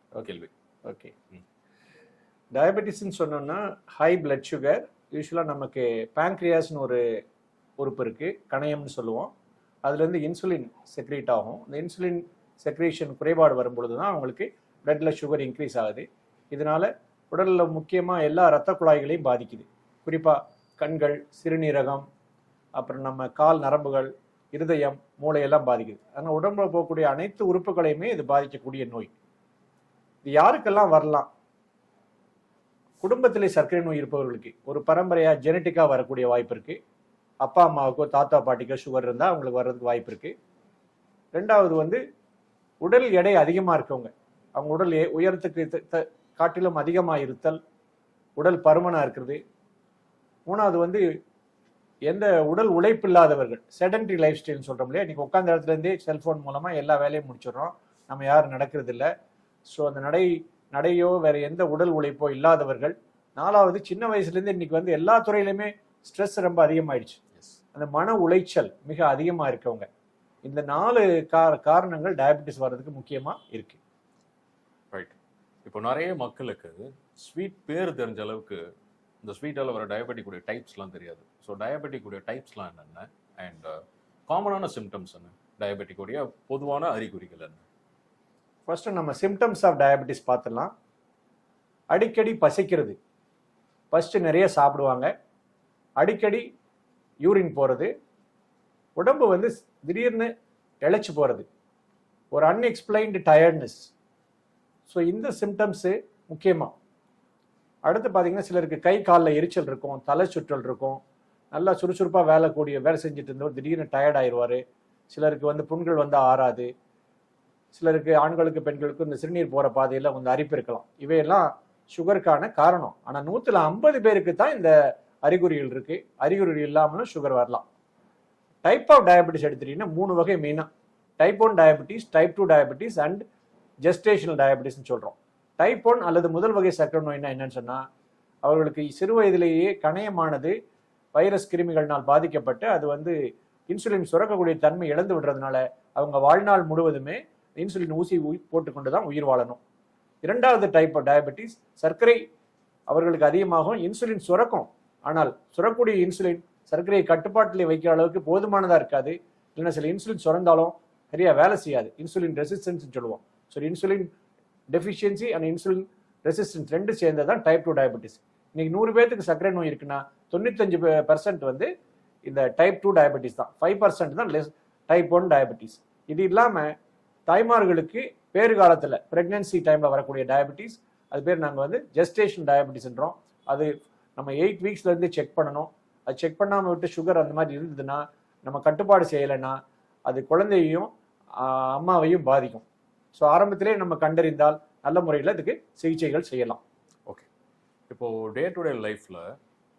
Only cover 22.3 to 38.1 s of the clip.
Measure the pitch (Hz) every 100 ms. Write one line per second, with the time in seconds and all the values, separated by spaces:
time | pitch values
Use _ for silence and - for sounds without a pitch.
22.3 | _ _ _ _ 131 131 135 135 131 127
23.3 | - 151 160 139 147 143 135 135 - _
24.3 | _ _ 147 165 156 139 139 _ - 151
25.3 | 151 139 147 127 117 110 101 _ 139 160
26.3 | 156 196 208 190 170 170 160 151 139 196
27.3 | - 190 180 196 170 156 151 220 185 131
28.3 | 139 139 143 131 135 117 113 101 _ _
29.3 | _ _ _ _ _ _ _ _ _ 139
30.3 | 151 190 302 220 202 196 156 151 147 -
31.3 | _ _ _ _ _ _ _ _ _ _
32.3 | _ _ _ _ _ _ _ 190 247 254
33.3 | 214 190 160 - 175 170 151 135 143 131
34.3 | 117 113 - 139 143 147 160 180 170 160
35.3 | 143 147 175 170 165 151 131 120 127 123
36.3 | 123 120 113 143 190 _ _ _ _ _
37.3 | - 135 180 165 147 135 131 147